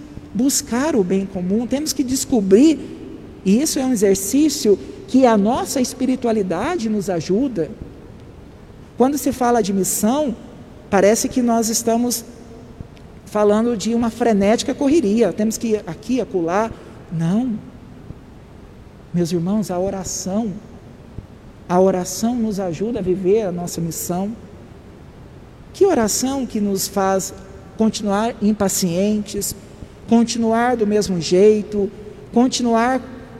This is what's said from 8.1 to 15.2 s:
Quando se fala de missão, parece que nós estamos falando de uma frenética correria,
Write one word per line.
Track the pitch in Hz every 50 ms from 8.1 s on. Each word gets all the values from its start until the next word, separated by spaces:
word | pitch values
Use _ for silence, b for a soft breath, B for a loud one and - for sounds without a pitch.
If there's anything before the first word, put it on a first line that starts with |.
| - - - - - - - - - - - - - - - - - -
Quando | 233 269 294 277
se | - 294
fala | 233 - 247 240 240 240
de | 214 185 196
missão, | 196 185 185 - - - 214 254 294 302 262 - - - - - - - - - - - -
parece | - 196 180 202 226 226 - 269
que | - 262
nós | 240 233 226 233 220 214
estamos | 233 - - 233 226 233 247 247 233 - - - - - - - - - - - - - - - - - - - - - -
falando | - - 214 214 208 202 214 226 240 240
de | 202 170 220 233
uma | 233 247 233
frenética | 226 - 247 233 220 196 196 202 226 - - - 269
correria, | - 285 269 294 349 247 196 208 233